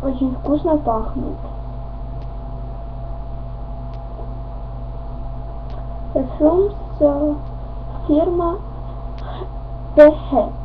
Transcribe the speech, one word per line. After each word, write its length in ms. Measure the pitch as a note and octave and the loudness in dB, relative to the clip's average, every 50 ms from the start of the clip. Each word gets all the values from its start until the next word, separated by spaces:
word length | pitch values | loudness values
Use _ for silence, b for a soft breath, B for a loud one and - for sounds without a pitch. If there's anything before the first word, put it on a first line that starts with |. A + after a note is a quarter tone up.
| - | -2
Очень 320 | C4+ C4 - C4+ C4 B3+ | -2 0 0 0 0 0
вкусно 420 | - - - C#4+ D4+ - F4 D#4 D4+ | -2 0 2 2 2 4 4 2 4
пахнут. 580 | - A#3+ A3+ A3 A3+ - - - B3 - - - - - - - - - - - - - - - - - - - - - - - - - - - - - - - - - - - - - - - - - - - - - - - - - - - - - - - - - - - - - - - - - - - - - - - - - - - - - - - - - - - - - - - - - - - - - - - - - - | 4 2 2 2 0 0 -2 -2 -2 -4 -4 -6 -6 -8 -8 -8 -8 -8 -8 -8 -8 -8 -8 -8 -8 -6 -6 -6 -6 -8 -8 -8 -8 -8 -6 -6 -6 -6 -8 -8 -8 -8 -8 -6 -6 -6 -6 -6 -6 -6 -6 -6 -6 -8 -8 -8 -8 -8 -8 -8 -8 -8 -8 -8 -8 -8 -8 -8 -8 -8 -6 -8 -8 -8 -8 -8 -8 -8 -8 -8 -8 -8 -8 -8 -8 -8 -6 -6 -6 -6 -6 -6 -6 -8 -8 -8 -8 -6 -6 -6 -6 -6 -6 -6 -6 -2 0
Парфюм 560 | C4+ C4 B3+ - - D4+ D4+ E4+ F4+ G4+ G#4 | 0 0 0 0 4 4 6 6 6 4 2
с, 320 | - - - - - - | 0 -4 -8 -10 0 4
э, 340 | D4+ D4 C#4+ C#4+ D4 D4+ D4 - - - - - - - - - - - - - - | 4 4 4 4 2 0 0 -2 -4 -8 -8 -8 -8 -8 -8 -8 -8 -8 -8 -8 0
фирма 520 | - D4 D4+ E4+ F#4 F4 E4+ E4+ E4+ E4+ G#4+ - - - - - - - - - - - - B B B B F#4+ B - - - - - - - - - | 4 4 4 4 4 2 2 0 0 -2 -2 -6 -10 -8 -8 -8 -8 -8 -8 -8 -8 -8 -8 B B B B -8 B -8 -8 -8 -8 -8 -8 -8 2 10
П 160 | D4+ D4+ D4+ | 12 12 12
Х. 380 | D#4 - - - C#4 A#3+ - - - - | 12 6 -2 0 2 2 2 2 -2 -8